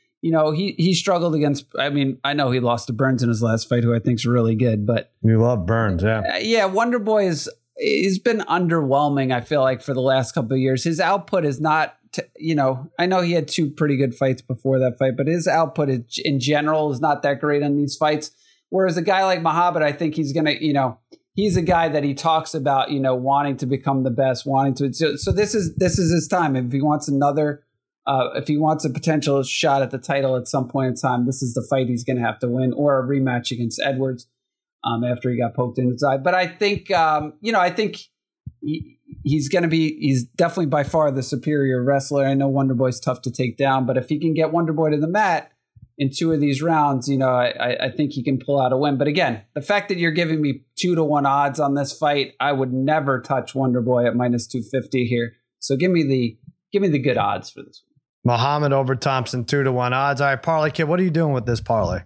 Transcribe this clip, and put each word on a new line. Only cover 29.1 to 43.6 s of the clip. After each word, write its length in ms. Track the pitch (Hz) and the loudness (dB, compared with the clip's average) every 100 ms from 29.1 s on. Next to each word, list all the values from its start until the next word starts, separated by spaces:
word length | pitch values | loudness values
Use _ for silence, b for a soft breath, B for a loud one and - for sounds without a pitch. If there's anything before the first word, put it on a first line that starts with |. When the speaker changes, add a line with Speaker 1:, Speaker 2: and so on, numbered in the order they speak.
| 156 139 139 | 0 2 0
Speaker 1:
shot 400 | 131 - 160 139 | 0 -2 0 2
at 80 | 127 | 0
the 80 | 131 | -4
title 380 | - 139 135 131 | -4 -2 0 -2
at 100 | 123 | -2
some 220 | 143 123 | -4 -2
point 200 | 139 131 | -2 -2
in 40 | |
time, 320 | 120 131 123 123 | 0 0 0 0
this 160 | 135 | -2
is 120 | 127 | -4
the 120 | 120 117 | -4 -2
fight 200 | 135 127 | 0 0
he's 160 | 120 | -2
gonna 160 | - 127 | -2 -2
have 180 | 117 110 | -2 -2
to 80 | 123 | -2
win, 240 | 123 131 | 0 0
or 260 | 123 147 135 | 2 2 2
a 20 | |
rematch 480 | 127 139 131 123 120 | 0 0 0 -2 -4
against 300 | 120 117 - | -4 -4 -2
Edwards, 460 | 127 127 135 123 - _ _ _ _ _ | -2 -2 -2 -4 -12 _ _ _ _ _
um, 180 | - 117 | -6 -4
after 260 | 123 120 127 | -2 -2 -2
he 80 | 120 | -2
got 160 | 117 | -2
poked 240 | 117 123 120 | -2 -4 -2
in 120 | 123 | -2
his 120 | 123 | 0
eye. 140 | 143 135 | 0 0
But 160 | 139 185 | 0 0
I 100 | 180 | -2
think, 440 | 175 208 202 - | -2 -2 -2 0
um, 400 | 180 156 151 151 - | 2 2 0 -2 -6
you 100 | - | -2
know, 100 | 220 | 2
I 100 | 180 | 2
think 280 | 170 214 - - _ _ _ - - | 0 -4 -6 -16 _ _ _ -20 -10
he, 380 | 151 160 - - - - | -6 -6 -8 -16 -20 -10
he's 240 | - 151 135 | -2 -2 0
gonna 200 | 185 170 | -2 0
be, 280 | 165 156 - | 0 0 -2
he's 260 | 147 131 | 0 0
definitely 420 | 123 - 170 180 160 | -2 -2 0 0 0
by 180 | 147 | 0
far 260 | 139 160 151 | 0 2 2
the 120 | 135 | 0
superior 600 | 123 135 151 151 139 127 | -4 -6 -2 0 2 0
wrestler. 440 | 123 139 139 143 135 | 2 0 0 0 2
I 80 | |
know 140 | 135 139 | 2 2
Wonderboy's 500 | 135 135 123 131 120 | 0 0 2 0 0
tough 220 | - 123 | -4 -4
to 80 | - | -6
take 240 | 117 127 | -4 -4
down, 300 | 110 | 0